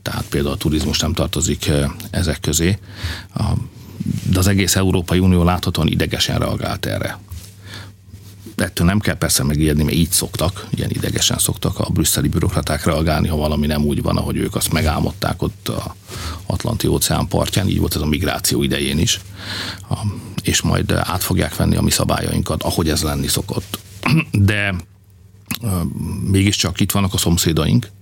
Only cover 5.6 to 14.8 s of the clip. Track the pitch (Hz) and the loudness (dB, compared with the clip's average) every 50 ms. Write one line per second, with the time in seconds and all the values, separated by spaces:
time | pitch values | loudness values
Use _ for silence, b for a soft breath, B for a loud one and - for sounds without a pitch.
5.6 | - 92 85 80 78 - - - 80 - - - - - - - - - - - | 0 -2 0 2 0 2 2 2 0 0 0 -2 -2 0 0 0 0 0 -2 -2
6.6 | - - - - - - - - - - - - - B B B B B B B | -2 -4 -4 -4 -4 -4 -4 -4 -4 -6 -8 -10 -14 B B B B B B B
7.6 | B B B B B B B - - - - - - - - - - - - - | B B B B B B B -20 -20 -20 -20 -20 -20 -20 -20 -18 -18 -14 -6 -4
8.6 | 92 87 - - 87 87 98 104 - - - - 82 73 - - - 71 73 73 | -4 -4 0 2 2 4 4 4 2 0 0 0 0 0 0 0 2 0 2 2
9.6 | 78 78 76 76 78 73 - - 82 82 - - - - - - - 104 - - | 2 4 4 4 2 2 4 2 2 2 2 -2 -2 -2 -2 -2 -2 -2 -2 -4
10.6 | - - - - - - - - - - - - - - - - - - - - | -6 -6 -4 -2 -2 -2 -2 -2 -2 -2 0 0 0 0 2 0 0 -2 -2 -2
11.6 | - 92 95 - - - 85 87 80 - - - 71 73 76 87 - 92 - - | -2 -2 -2 -2 -2 0 2 2 2 2 2 2 0 2 2 2 0 2 0 0
12.6 | 73 - 78 73 - 90 78 78 80 80 76 78 82 82 80 73 76 76 76 73 | 0 0 -2 0 0 0 2 2 2 2 2 2 2 2 2 0 0 0 0 0
13.6 | 73 73 76 76 73 73 69 - - 85 85 - - - - - - - - - | 0 0 2 2 2 0 0 0 0 0 0 0 0 -2 -2 -2 -2 -2 -2 -2
14.6 | - - - 78 | -2 0 0 2